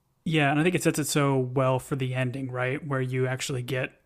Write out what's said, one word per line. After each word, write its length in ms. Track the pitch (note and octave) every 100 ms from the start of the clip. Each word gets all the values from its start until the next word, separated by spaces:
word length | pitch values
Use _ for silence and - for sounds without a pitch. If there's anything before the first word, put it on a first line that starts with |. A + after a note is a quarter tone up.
| _ _
Yeah, 260 | - D#3+ C#3+
and 80 | D3
I 40 |
think 120 | F3
it 80 | E3+
sets 160 | E3 D3+
it 80 | C#3+
so 300 | D3+ C#3 C3+
well 400 | B2+ B2+ C3 C3
for 160 | - C#3
the 180 | C3
ending, 360 | B2+ B2+ C3+ C3
right? 360 | B2+ B2+ D3 C#3+
Where 140 | C3
you 240 | B2+ B2+ B2+
actually 360 | C3 - B2+
get 300 | B2 B2+ B2+ -